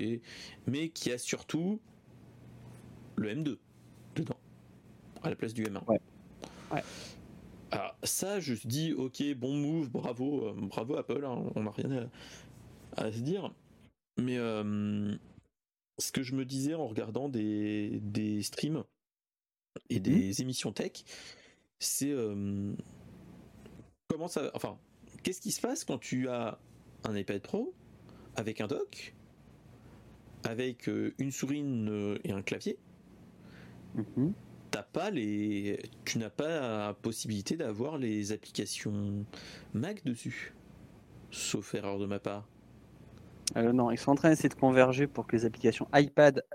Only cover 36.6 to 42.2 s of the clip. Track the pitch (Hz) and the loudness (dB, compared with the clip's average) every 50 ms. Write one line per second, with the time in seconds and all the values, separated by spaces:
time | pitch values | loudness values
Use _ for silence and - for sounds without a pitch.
36.6 | 131 117 110 107 104 104 101 - - 117 113 - - 120 107 101 98 - 160 165 | 0 0 0 0 -2 -2 -4 -2 -4 -4 -4 -2 -4 -2 -2 -2 -2 -2 -2 -2
37.6 | 151 113 104 104 123 151 160 143 127 110 107 104 101 98 107 - - - - - | -2 -2 -2 -2 -2 -2 -2 -2 0 0 0 0 0 -2 -4 -6 -6 -8 -6 -4
38.6 | 104 - - - - 107 104 101 101 101 101 101 104 - - - - - - - | -4 -4 -6 -4 -2 -2 -2 0 0 -2 -2 -4 -4 -6 -10 -14 -14 -14 -14 -16
39.6 | - - - 104 135 190 214 208 - 135 117 - - - - - - - - - | -12 -4 -2 -2 -2 -2 -4 -4 -4 -4 -4 -2 -6 -8 -6 -6 -10 -10 -12 -16
40.6 | - - - - - - - - - - - - - - - - - - - 110 | -20 -20 -20 -20 -20 -20 -20 -20 -20 -20 -20 -20 -16 -12 -8 -6 -2 0 0 -2
41.6 | 104 - - 107 101 101 98 98 101 98 101 101 | -2 -2 -4 -2 0 0 0 0 0 0 -2 -2